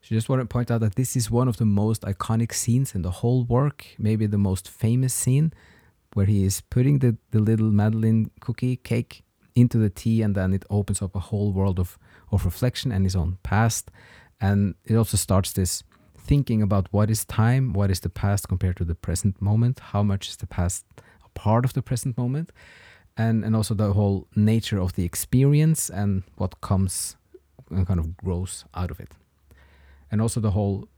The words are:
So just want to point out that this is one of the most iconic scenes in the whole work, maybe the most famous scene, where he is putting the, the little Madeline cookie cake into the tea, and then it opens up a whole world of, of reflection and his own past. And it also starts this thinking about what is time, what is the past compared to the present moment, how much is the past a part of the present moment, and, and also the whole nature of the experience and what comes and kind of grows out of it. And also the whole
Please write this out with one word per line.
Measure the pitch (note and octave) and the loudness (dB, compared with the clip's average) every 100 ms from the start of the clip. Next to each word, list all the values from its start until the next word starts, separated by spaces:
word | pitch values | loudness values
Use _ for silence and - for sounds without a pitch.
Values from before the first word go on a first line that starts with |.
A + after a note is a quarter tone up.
So | - | -2
just | A2+ - | -4 0
want | C3 | -2
to | B2 | -2
point | B2 A#2+ | -4 -2
out | A#2 | 0
that | G#2+ | 0
this | G2 C3 C3 | 0 -2 -2
is | G#2+ | 0
one | A#2 B2+ | 2 0
of | A2+ | 2
the | A2 | 2
most | G2+ G#2+ A2+ | 2 2 -2
iconic | G2+ G2 - A2+ A#2 | -4 -6 -2 -2 0
scenes | - - A#2+ C3+ | -2 0 0 0
in | G2 | -2
the | F2 | -4
whole | F2+ A#2+ B2+ | -2 0 0
work, | A#2+ A#2+ C#3+ - - - | 2 0 0 -4 -20 -4
maybe | G#2+ A2 G#2+ | 0 2 0
the | G#2 | 2
most | G2+ F#2 - | 2 0 -6
famous | - A2 A#2+ C3 | -4 0 2 0
scene, | - - C3 D#3+ - - - _ _ _ | -2 0 2 2 -2 -20 -20 _ _ _
where | G2+ G2 | 0 2
he | G#2 | 4
is | F#2+ G2 | 2 0
putting | - - B2+ C#3+ | -2 0 2 4
the, | B2+ A2 _ | 2 0 _
the | A2+ | 0
little | G#2+ A2 A2 | 2 2 4
Madeline | G2+ G#2 A2 A2+ A2+ A2 - | 4 2 2 2 2 0 -6
cookie | - A#2 B2+ B2+ | -10 -4 -4 -4
cake | - A#2 A#2+ - _ _ _ | -2 -2 -2 -12 _ _ _
into | - A#2+ A#2+ | 4 4 4
the | G#2+ | 0
tea, | - A#2 A2+ | 0 0 0
and | G#2+ | 2
then | G2+ F#2 | 0 0
it | F#2+ - | 0 0
opens | G2+ G2+ G2+ | -2 -2 -4
up | G2 | -4
a | G2 | -6
whole | F2 G#2 G#2 | -4 -2 0
world | F#2+ G2 F2+ | 2 0 0
of, | F2+ - - - - | -4 -6 -20 -20 -4
of | G2 | -2
reflection | F2 - B2 - C3 | -2 -2 -4 -2 -4
and | G2 | 0
his | F#2+ F#2 | 0 0
own | E2+ F#2 | -2 -4
past. | - G2 A2+ - - - - - - _ | -2 0 0 -2 -10 -20 -20 -20 -20 _
And | G2 G2+ G2+ - | 0 2 0 -4
it | - | 0
also | A2+ A2+ G2 | 0 2 0
starts | - F#2+ F#2 | 2 0 0
this | - F#2 - - _ _ - | -2 -2 -4 -12 _ _ -20
thinking | - C#3+ C3+ A2 | 0 0 2 0
about | G#2 G2 F2+ | 2 0 0
what | G2+ G#2+ | 0 0
is | A2 | 0
time, | - - A2 C3 C3 | -4 0 2 2 0
what | G2 G2+ | 0 0
is | F#2+ | 0
the | F#2+ | -4
past | - G2+ G2+ - | -4 -2 -2 -2
compared | F#2 F#2 F#2 | -2 -2 -2
to | |
the | E2+ | -4
present | - - F2 G2+ F#2+ | -4 -4 -2 -2 -2
moment, | G2 A2 A#2+ C3 | 0 2 2 -2
how | - G2+ | -6 -2
much | G#2 G2 - | 0 -2 -6
is | - | -12
the | - | -10
past | - F2 - - - - _ | -4 -2 -4 -12 -20 -20 _
a | _ | _
part | - G#2 A2+ | -6 0 2
of | B2+ | 0
the | - | -4
present | - A#2+ C#3 A#2+ | -4 -6 -4 -4
moment, | B2 C#3 E3 _ - - - - _ - | -4 -4 -8 _ -20 -20 -20 -20 _ -2
and, | A2+ A2+ | 0 0
and | G#2+ A2 | 0 0
also | G#2 | 0
the | G2+ G#2 | 0 0
whole | G2 G2+ G2 - - | 2 2 0 -2 2
nature | G#2+ A2+ - G#2 | 2 2 0 -2
of | F2+ | -2
the | - | -2
experience | F2 - - B2+ C#3 D3 D#3 D#3 - | -4 -4 -2 2 4 4 2 2 -2
and | F2+ G2+ F#2+ - - | -4 -2 -2 -6 -6
what | F#2+ - | -8 -6
comes | - F#2+ F#2+ - - - _ - _ _ - | -2 0 0 -4 -10 -14 _ -20 _ _ -8
and | F#2 F2+ | -4 0
kind | F2+ | 0
of | D#2+ F2+ | -2 -6
grows | - F2 F#2+ - - | -6 -4 -6 -10 -14
out | - F2+ | -8 -8
of | - | -8
it. | G1+ - _ _ _ - _ _ - - - | -16 -20 _ _ _ -20 _ _ -20 -20 -6
And | G#2+ | -2
also | A2+ A#2+ | -2 0
the | A2 | 0
whole | G2+ G2+ G2 - | 0 0 -2 -6